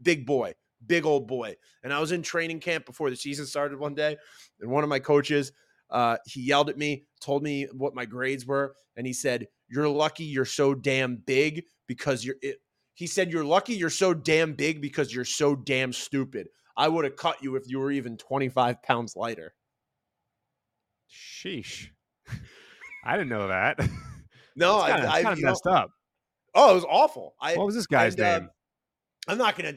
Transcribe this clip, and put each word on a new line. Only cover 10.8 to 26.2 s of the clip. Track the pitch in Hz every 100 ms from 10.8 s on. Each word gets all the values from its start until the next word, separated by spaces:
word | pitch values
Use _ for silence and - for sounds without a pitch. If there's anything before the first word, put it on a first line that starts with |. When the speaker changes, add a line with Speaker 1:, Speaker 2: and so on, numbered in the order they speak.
| 120 131 127 120
Speaker 1:
big | 113 135 151 156 - _ -
because | 123 143 127 120
you're," | 135
it, | 139 - _ _ _ -
he | 170
said, | - 180
"You're | 160 147
lucky | 180 196 220
you're | 165
so | - 190 165
damn | 139 156 160
big | 139 147 156
because | 143 147 127
you're | 123
so | 120 - 147 139
damn | 123 131 131
stupid. | 120 - 139 135 120 - _ _ -
I | 151
would | 165 143
have | 135
cut | 170 -
you | 135 131
if | 110
you | 131
were | 139
even | 139 117 113
twenty-five | - 135 131 131 120 123
pounds | - 120 117 -
lighter." | 113 104 80 _ _ _ _ _ _ _ _ _ _ _ _ _ _ _ _
Speaker 2:
Sheesh. | - - - 180 160 - - - _ _ _ - -
<laughs> | - - - - - -
I | -
didn't | 175 147
know | 110 98
that. | 92 113 -
<laughs> | - - - - - _ _ 139
Speaker 1:
No, | 175 208
Speaker 2:
That's | 160 160
kinda, | 147
Speaker 1:
I, | 156
I, |
Speaker 2:
kinda | 214 170
Speaker 1:
you |
know | 135
Speaker 2:
messed | 180 175
up. | 175 92 _ _ _